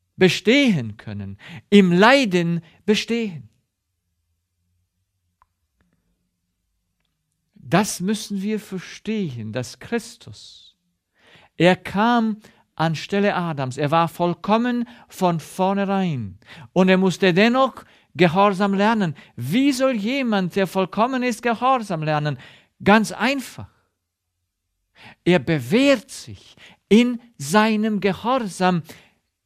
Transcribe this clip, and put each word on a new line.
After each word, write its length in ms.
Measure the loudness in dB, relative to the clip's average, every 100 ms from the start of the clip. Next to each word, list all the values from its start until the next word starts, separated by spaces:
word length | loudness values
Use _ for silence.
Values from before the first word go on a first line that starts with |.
| _ 0
bestehen 840 | 2 2 2 4 4 0 -4 -10
können, 400 | -12 -12 -12 -14 -18 -20 4
im 220 | 6 6
Leiden 680 | 6 6 6 4 0 0 -4 -6 _ -2
bestehen. 640 | -2 -2 -4 -6 -10 -16 _ _ _ _ _ _ _ _ _ _ _ _ _ _ _ _ _ _ _ _ _ _ _ _ _ _ _ _ _ _ _ _ _ _ _ _ _ _ _ _ _
Das 460 | -2 0 0 -4
müssen 400 | -4 -4 -6 -6
wir 180 | -4 -6
verstehen, 960 | -8 -14 -14 -12 -6 -4 -6 -8 -8
dass 260 | -8 -8 -12
Christus, 960 | -8 -8 -8 -18 -20 -20 -20 -20 -20 _ _ _ _ _ _ -20 _ 0
er 200 | 2 2
kam 600 | -2 -2 0 2 0 -4 -12 _ _ -4
anstelle 580 | -4 -4 -4 -2 0
Adams, 440 | -2 -4 -6 -6 -4
er 140 | 0
war 160 | 0 0
vollkommen 800 | -2 -4 -2 -2 0 0 -4 -6 -12 -18
von 320 | -2 -2 -2
vornherein 1000 | -6 -4 -2 -2 -2 -2 -2 -4 -8 -14 -20 -20 -4
und 160 | 2 4
er 80 | 4
musste 360 | 2 2 2
dennoch 520 | 4 4 4 0 -2 -20 _ _ 0
Gehorsam 580 | 2 4 2 2 0
lernen. 420 | 2 2 0 -2 -6 -14 -10
Wie 360 | -4 0 0
soll 220 | 2 0
jemand, 600 | 0 -2 -2 -2 -2 -2 -2
der 120 | -2
vollkommen 560 | -2 -2 -2 -2 -2
ist, 180 | -4 -4
Gehorsam 640 | -4 -2 0 -2 -2 -6
lernen? 340 | -2 -2 -2 -6 -12 -20 _ -2
Ganz 280 | 4 4 4
einfach. 580 | -2 -2 -2 -8 -14 -20 _ _ _ _ _ _ _ _ _ _ _ _ _ -20 -6
Er 160 | 0 2
bewährt 680 | 0 -4 0 2 4 2 -2
sich 460 | -18 -18 -20 -20 _ -20 _ 2
in 300 | 4 4 -2 -12 -16
seinem 600 | -2 2 2 0 -2 -2
Gehorsam, 840 | -2 -2 -2 -2 -4 -2 0 0 -4 -16 _ _ _ _